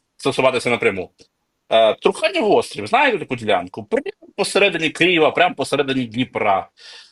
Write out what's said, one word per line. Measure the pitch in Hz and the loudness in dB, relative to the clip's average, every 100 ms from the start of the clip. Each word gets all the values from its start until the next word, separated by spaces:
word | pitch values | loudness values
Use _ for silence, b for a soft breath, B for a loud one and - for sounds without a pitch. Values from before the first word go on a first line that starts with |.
| _ - | _ -6
стосуватися | 135 127 131 123 127 | -4 0 0 2 -2
напряму. | 113 113 98 85 _ _ _ _ _ - | 0 0 -2 -10 _ _ _ _ _ 0
Е, | 110 110 | 4 4
Труханів | - - - 320 370 320 | 4 0 0 -2 0 2
острів, | 269 - - 101 | 2 0 -8 -2
знаєте | 240 285 196 | 2 2 0
таку | - 120 | -6 -6
ділянку? | 107 92 90 - | -2 -2 -2 -12
Прямо | 104 254 392 - - - | -6 -6 -6 -14 -14 -6
посередині | 190 196 196 170 156 | 0 2 2 0 -4
Києва, | - 170 170 147 | 0 2 4 2
прямо | 147 175 | 4 0
посередині | - - 139 139 131 | 0 -4 -2 -2 -2
Дніпра. | 117 110 120 107 107 95 - _ B B B | -4 -4 -4 -2 0 0 -2 _ B B B